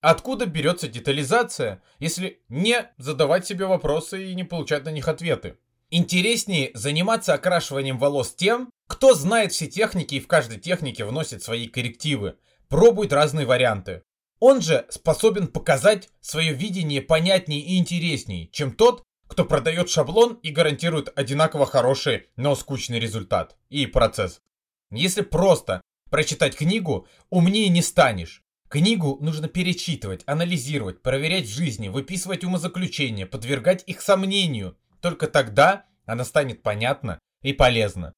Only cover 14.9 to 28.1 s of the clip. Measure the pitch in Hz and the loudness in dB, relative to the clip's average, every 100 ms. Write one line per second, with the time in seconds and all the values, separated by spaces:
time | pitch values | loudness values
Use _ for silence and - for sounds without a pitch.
14.9 | - - 156 220 202 175 - - 139 135 | -6 -2 2 2 2 -4 -4 0 4 4
15.9 | 185 - _ - 151 165 135 202 190 160 | 2 -2 _ -10 -4 -2 -2 -4 -4 -2
16.9 | 139 - 160 170 190 180 147 165 185 170 | -4 2 2 4 2 0 -6 -2 0 0
17.9 | 175 165 139 - 90 82 - 139 - 233 | 0 -2 -4 -6 -10 -10 -6 -6 4 4
18.9 | 233 _ _ _ - - 143 143 170 175 | 4 _ _ _ -4 0 0 0 -2 -2
19.9 | 160 135 190 240 233 160 147 160 143 165 | 0 0 4 4 2 -8 0 0 0 -2
20.9 | 160 143 - 127 139 156 156 135 135 123 | -2 -6 -6 -4 0 0 2 2 4 2
21.9 | 131 - 113 _ - 135 143 - 131 - | 0 0 -4 _ -4 -2 -2 -2 -8 -4
22.9 | 117 113 107 95 - 82 _ _ 147 135 | -4 -4 -6 -4 -4 -4 _ _ -6 0
23.9 | - 113 - 92 - _ _ _ _ _ | 2 2 2 -6 -6 _ _ _ _ _
24.9 | 107 180 190 202 156 190 170 - 92 _ | -2 -2 0 -2 2 4 4 2 -6 _
25.9 | _ _ 147 156 156 - - 151 214 175 | _ _ -2 -2 0 -2 0 0 0 -2
26.9 | 107 - _ _ 185 175 208 208 175 165 | -4 -6 _ _ 4 4 4 4 2 2
27.9 | - 143 | 4 4